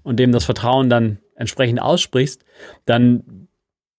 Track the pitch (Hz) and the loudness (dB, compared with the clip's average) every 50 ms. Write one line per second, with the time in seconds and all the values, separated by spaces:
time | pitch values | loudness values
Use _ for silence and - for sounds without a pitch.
0 | _ - 123 110 127 123 120 120 - - 120 - - 117 127 135 135 127 120 120 | _ -6 0 2 2 2 2 2 0 -2 -4 -4 -2 0 0 2 2 2 2 2
1 | 117 110 104 101 _ _ _ _ 117 107 - - 131 120 117 123 - 131 160 180 | 0 -2 -4 -8 _ _ _ _ -10 -10 -4 -2 -2 -2 -2 -2 -2 -2 -2 -2
2 | - - - 127 131 147 - - _ _ _ _ - - - _ _ - 120 120 | -2 -2 -2 -2 -2 -2 -6 -14 _ _ _ _ -20 -20 -20 _ _ 0 2 4
3 | 123 123 123 117 - - - - - _ _ _ _ _ _ _ _ _ _ | 4 4 2 0 -4 -12 -20 -20 -20 _ _ _ _ _ _ _ _ _ _